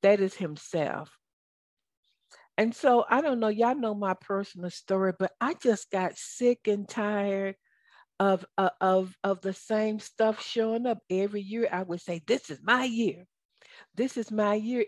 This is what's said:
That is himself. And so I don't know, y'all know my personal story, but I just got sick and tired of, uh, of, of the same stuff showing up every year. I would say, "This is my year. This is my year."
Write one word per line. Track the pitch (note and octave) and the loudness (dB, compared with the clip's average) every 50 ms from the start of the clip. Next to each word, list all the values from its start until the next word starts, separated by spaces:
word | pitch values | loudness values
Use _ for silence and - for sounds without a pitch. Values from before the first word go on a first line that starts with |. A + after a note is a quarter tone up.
That | - G3 G#3 G3+ | 8 6 6 6
is | G3 F#3+ - | 4 -2 -2
himself. | - F#3+ D#3 D3+ D3 - - - E3+ D3+ - - - D3+ - _ _ _ _ _ _ _ _ _ _ _ _ _ _ _ _ _ _ _ _ _ _ _ _ - - - _ _ - | -4 -6 -6 -6 -10 -12 -6 -4 -2 -2 -2 -4 -6 -8 -14 _ _ _ _ _ _ _ _ _ _ _ _ _ _ _ _ _ _ _ _ _ _ _ _ -20 -20 -20 _ _ 0
And | G#3+ A#3 A#3 | 0 0 0
so | - - C#4 B3 A#3+ - - | 2 4 4 6 6 4 4
I | A3+ B3+ | 2 2
don't | D#4 D4+ C4 A#3 | 2 2 0 0
know, | A3+ G#3+ | 0 0
y'all | G#3+ G#3+ A#3 A#3+ C4 | 2 2 2 2 2
know | D4 A#3+ A3 G#3 | 0 -2 -4 -4
my | G3+ G3+ F#3+ | -2 -2 -2
personal | F#3 F#3 - - G3+ G3 G3+ - - F3+ F3 F3 | -4 -4 -4 -4 -4 -4 -4 -6 -10 -10 -10 -10
story, | - - - - G3 F#3+ F#3+ F#3+ F3 _ | -10 -10 -4 -2 0 2 2 0 0 _
but | F#3+ - - _ | -4 -4 -2 _
I | A#3+ C4 F4 | -4 -4 -4
just | - - B3+ A3 G3 - _ | 0 2 2 2 2 -2 _
got | - F#3+ F#3 F3 - - | -2 -2 -2 -2 -4 -8
sick | - - - - B3 B3 B3 _ _ G#3+ | -16 -14 -8 0 2 2 2 _ _ -2
and | G#3 G3+ G3+ | -2 -2 -4
tired | - - - G#3+ G#3 G#3 G3+ G3+ G3+ G3 G3 G3 G3 F#3+ _ _ _ _ _ _ _ _ - _ _ _ _ | -6 -4 -4 -2 -2 0 -2 -2 -2 -2 -2 -2 -4 -6 _ _ _ _ _ _ _ _ -20 _ _ _ _
of, | G3 G3 F#3+ F3+ F3+ - _ - | 2 2 2 0 -2 -6 _ 0
uh, | G3 F3+ - _ | 0 0 0 _
of, | - F#3+ F#3+ F#3+ F#3 F#3 F#3+ _ - | 2 2 4 2 2 0 -8 _ -2
of | G3 G3 F#3 | -2 -2 -2
the | - G3 F#3+ | -4 -8 -8
same | - - - A3+ G#3+ G#3+ G#3+ G#3+ G#3+ | -8 -6 -4 -2 0 0 0 -2 -4
stuff | - - _ - A3 A3 G#3+ - | -8 -14 _ 2 2 2 2 0
showing | - - - A#3+ A3 A3 A3+ A#3 A#3+ | -6 -6 -2 0 0 0 0 -2 -2
up | B3+ A3+ A#3 _ _ | -2 -4 -4 _ _
every | F#3 F#3 G3 G3+ G#3 G#3 | -2 0 0 0 -2 -6
year. | G3 G3 G#3 A#3 A#3 - | -6 -6 -4 -2 -2 0
I | - F3+ | 0 -4
would | F#3+ F#3 E3+ F3 | -4 -4 -6 -8
say, | - - E3+ E3 - | -6 -8 -8 -8 0
"This | - A#3 C#4 - - | 0 0 0 0 -8
is | D3+ C3 | -14 -8
my | - F#3+ A#3+ B3+ C4 | 2 2 2 2 2
year. | B3+ A#3 A3+ A#3 F#3+ - E3+ F3+ _ _ _ _ _ _ _ _ - - - - _ _ | -2 -2 0 0 -2 -2 -4 -14 _ _ _ _ _ _ _ _ -20 -20 -20 -20 _ _
This | - A#3+ C4 - B3 | -4 -4 -2 -2 -6
is | A3 - | -6 -4
my | G#3+ G#3+ G#3 G#3 G#3 | 0 0 2 2 2
year." | G#3+ G#3+ A3+ B3+ B3 A3 | 0 -2 -2 -2 -2 0